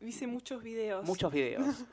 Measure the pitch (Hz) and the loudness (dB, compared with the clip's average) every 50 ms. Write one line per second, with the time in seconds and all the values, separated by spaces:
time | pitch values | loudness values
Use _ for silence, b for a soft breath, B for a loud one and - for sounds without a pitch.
0 | 214 233 240 - 269 240 240 247 - - 269 233 220 226 226 226 220 214 196 190 | -10 -10 -6 -6 -4 -4 -4 -4 -6 -6 -8 -8 -6 -6 -4 -2 0 0 0 0
1 | 196 339 381 - 208 160 143 147 131 120 - - 269 285 262 226 247 - | 0 0 2 2 2 4 4 4 4 4 2 2 2 2 0 0 -6 -12